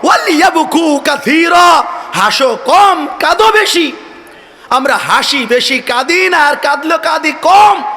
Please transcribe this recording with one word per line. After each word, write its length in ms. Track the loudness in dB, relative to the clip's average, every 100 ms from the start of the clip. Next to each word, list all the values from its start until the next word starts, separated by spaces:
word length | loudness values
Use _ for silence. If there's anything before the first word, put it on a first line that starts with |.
ওয়ালিয়াবকু 920 | 2 0 0 2 2 2 0 0 0 0
কাসীরা।" 840 | -2 -4 -2 0 2 4 4 4 0 -10 -8
হাসো 460 | -2 -2 0 -2 -2
কম, 420 | 0 4 4 2 -4 -4
কাঁদো 300 | -2 2 2
বেশি। 420 | 2 0 -2 -4 -8 -20 -20 -20 -20 -20 -20 -4
আমরা 260 | -2 0 -2
হাসি 500 | 0 -2 0 -4 -6
বেশি, 320 | -6 -4 -4
কাঁদি 500 | -2 -4 -2 0 0
না, 100 | 2
আর 180 | 0 0
কাঁদলেও 420 | -2 -4 -2 -2
কাঁদি 340 | -2 -2 -4 -2
কম। 400 | 2 4 4 2 -6